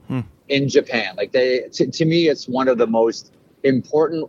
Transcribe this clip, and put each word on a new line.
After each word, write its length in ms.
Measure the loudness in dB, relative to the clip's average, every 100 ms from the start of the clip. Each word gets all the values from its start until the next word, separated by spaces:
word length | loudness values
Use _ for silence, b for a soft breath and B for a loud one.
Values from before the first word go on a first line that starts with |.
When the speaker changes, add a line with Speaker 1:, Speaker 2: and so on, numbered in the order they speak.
| -8
Speaker 1:
Hmm. 120 | -8 -8 -14 -4
Speaker 2:
in 220 | -2 2
Japan. 440 | 2 2 -2 -4 -6
Like, 160 | -2
they, 340 | 0 2 0 -4
to, 120 | -2 -2
to 140 | 0 0
me, 240 | 2 2
it's 180 | 0 -4
one 200 | -2 0
of 120 | 2
the 80 | 2
most 440 | 2 0 -2 -12 _ _ _
important 640 | 0 0 0 0 0 -2